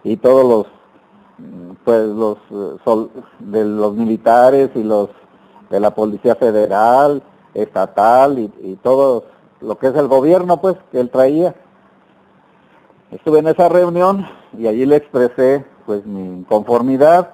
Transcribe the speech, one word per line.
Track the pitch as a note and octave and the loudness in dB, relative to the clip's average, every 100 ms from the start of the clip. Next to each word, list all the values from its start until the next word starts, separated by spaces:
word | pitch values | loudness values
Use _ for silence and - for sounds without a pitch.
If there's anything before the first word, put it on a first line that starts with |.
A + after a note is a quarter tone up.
y | - A2 | -8 -2
todos | B2+ C3 B2+ | 2 4 4
los, | A2 G2+ _ _ _ _ _ _ _ E2 F2 F2 F#2+ | 2 -2 _ _ _ _ _ _ _ -20 -20 -20 -12
pues, | - A2+ A2 | -2 0 0
los, | G#2+ A2 G#2 - | -4 -4 -6 -12
eh, | G#2 F#2 - - | -12 -12 -8 -2
sol-, | A2 A2+ - - _ | -2 -4 -12 -20 _
de | G2+ G#2+ G#2 | -8 -4 -4
los | G#2+ G#2 | -2 -4
militares | G#2 A2+ A2 - A#2+ B2+ C#3 C3 | -2 -4 -2 2 4 6 4 0
y | C3 | -2
los | G#2+ G#2 G2+ - _ _ _ - - | -2 -2 -2 -8 _ _ _ -20 -6
de | G2 | -2
la | G#2 | -2
Policía | G#2+ G#2+ G2+ B2 A2 | -2 -6 -2 -2 0
Federal, | A#2+ G#2+ G#2 G2 A2+ C3 C#3+ C#3+ - _ _ | 0 0 0 2 2 4 2 -2 -8 _ _
Estatal | - G#2 F#2+ F#2+ - G#2+ B2 C#3+ C3+ | -8 -8 -4 -6 0 2 4 2 0
y, | G#2 - | -8 -10
y | F#2 F#2+ | -16 -8
todo | A#2+ C3 C#3 A#2 - _ _ _ | -2 2 2 0 -6 _ _ _
lo | A2+ G#2 | -12 -4
que | C3 | -2
es | D3+ | -2
el | C#3 | 0
gobierno, | C3+ D3 F3+ F3+ E3+ | 2 2 0 2 -2
pues, | F#3+ F3+ _ | -2 -4 _
que | B2+ | -6
él | B2 | -4
traía. | C3 C3 D3+ F3 - _ _ _ _ _ _ _ _ _ _ _ _ _ _ _ | 2 2 2 -2 -4 _ _ _ _ _ _ _ _ _ _ _ _ _ _ _
Estuve | - - D3+ | -10 0 2
en | D#3 | 2
esa | D#3+ F3 | 2 2
reunión | F3 F3+ F3 F#3 G3 F3+ - _ G#2+ | 2 0 0 0 -2 -6 -16 _ -8
y | A2+ | -4
allí | A2 C3 | -2 0
le | D3 | 0
expresé, | - C3+ B2 B2+ C3 C#3+ C#3 _ - | 0 -2 -2 0 0 0 -4 _ -10
pues, | G#2 G#2+ | -8 -8
mi | G2 F#2 F#2 | -12 -12 -12
inconformidad, | F#2 G#2+ G#2 A#2+ B2+ C3 D3+ F3 F3 | -2 -2 0 -2 0 2 4 4 0